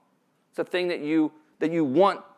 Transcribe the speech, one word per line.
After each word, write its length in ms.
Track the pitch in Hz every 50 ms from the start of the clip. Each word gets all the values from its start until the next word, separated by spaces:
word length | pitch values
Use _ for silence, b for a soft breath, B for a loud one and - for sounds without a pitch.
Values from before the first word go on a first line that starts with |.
| _ _ _ _ _ _ _ _ _ _
It's 100 | _ -
a 40 | 156
thing 240 | - - 180 180 175
that 120 | 170 -
you, 300 | 147 147 160 160 156 147 - b b b b b
that 140 | 131 147 170
you 120 | 170 156
want 360 | 131 127 160 196 196 175 - - - -